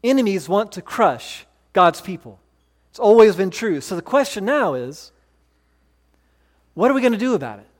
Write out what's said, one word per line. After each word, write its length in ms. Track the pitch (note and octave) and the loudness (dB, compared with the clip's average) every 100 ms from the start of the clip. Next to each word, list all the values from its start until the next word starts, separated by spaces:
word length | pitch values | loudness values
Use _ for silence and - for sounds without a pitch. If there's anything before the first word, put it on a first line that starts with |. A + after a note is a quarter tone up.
Enemies 460 | A#3 C4+ A3 F#3+ C#3+ | 2 2 0 -2 -2
want 240 | G3 G#3+ | -2 -2
to 80 | - | -12
crush 640 | - - G3 B2+ - - - _ _ | -12 0 0 0 -12 -20 -20 _ _
God's 300 | F#3+ F3 E3 | 2 2 2
people. 380 | - F3 A#2+ F#2+ _ _ _ _ _ | -14 -14 -16 -20 _ _ _ _ _
It's 100 | - | -2
always 380 | G#3 A3+ A3 F3 | 4 6 6 4
been 140 | F#3+ | -4
true. 280 | - A3+ D3+ | -4 -6 -6
So 160 | - F3 | -6 -12
the 60 | |
question 420 | - C4+ C4+ G#3 | -2 -2 -2 -6
now 300 | G3 D4 G3+ | -4 -2 -2
is, 400 | B2+ B2 D3+ - _ _ _ _ _ _ _ _ _ _ _ _ _ _ _ _ | -4 -10 -14 -20 _ _ _ _ _ _ _ _ _ _ _ _ _ _ _ _
what 180 | - A#3 | 0 2
are 20 | |
we 80 | C4+ | 2
gonna 160 | B3 A3 | 0 0
do 180 | B3+ G#3 | -2 -2
about 240 | B2+ G#2 | -4 -14
it? 80 | G#2+ | _